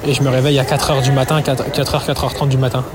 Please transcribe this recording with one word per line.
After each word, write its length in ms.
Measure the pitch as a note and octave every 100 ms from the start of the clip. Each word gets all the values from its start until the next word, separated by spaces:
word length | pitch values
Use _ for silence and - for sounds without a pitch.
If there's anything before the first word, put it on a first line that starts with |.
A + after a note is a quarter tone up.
| C#3+
Et 80 | B2
je 80 |
me 60 | C#3
réveille 280 | B2+ C#3 C#3
à 80 | C3
quatre 240 | C#3+ -
heures 140 | C#3
du 80 | C3
matin, 320 | C3+ B2+ D#3
quatre, 260 | C#3+ C3 -
quatre 220 | D3 C3+
heures, 100 | -
quatre 200 | - C#3
heures 100 | C3+
trente 160 | - C#3+
du 80 | C3
matin. 260 | C3 B2+ B2